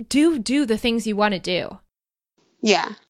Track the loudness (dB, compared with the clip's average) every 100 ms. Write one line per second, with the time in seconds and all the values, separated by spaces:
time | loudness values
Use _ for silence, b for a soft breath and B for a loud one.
0 | -2 2 4 2 -2 0 0 0 0 -2
1 | -2 0 0 0 -4 -4 -4 -12 _ _
2 | _ _ _ _ _ _ 2 2 2 -8
3 | _